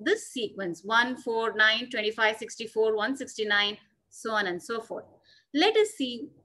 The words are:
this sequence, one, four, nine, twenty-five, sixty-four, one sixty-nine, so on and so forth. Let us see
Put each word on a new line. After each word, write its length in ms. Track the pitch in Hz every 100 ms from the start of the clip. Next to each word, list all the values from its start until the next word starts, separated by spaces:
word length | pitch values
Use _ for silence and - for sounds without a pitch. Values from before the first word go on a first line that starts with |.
this 280 | 233 427 -
sequence, 540 | 254 220 - 190 165
one, 320 | 196 226 247 247
four, 380 | 247 226 220
nine, 360 | 208 220 226 240
twenty-five, 480 | 247 214 214 220 220
sixty-four, 580 | 220 - 226 220 220 214
one 200 | 220 269
sixty-nine, 600 | 254 - 214 202 208 208 _ _ _
so 240 | - 226
on 140 | 214 196
and 140 | 175
so 200 | - 233
forth. 240 | - 185 - _ _ _ _
Let 220 | 285 392 440
us 140 | 427
see 380 | - 254 240 - -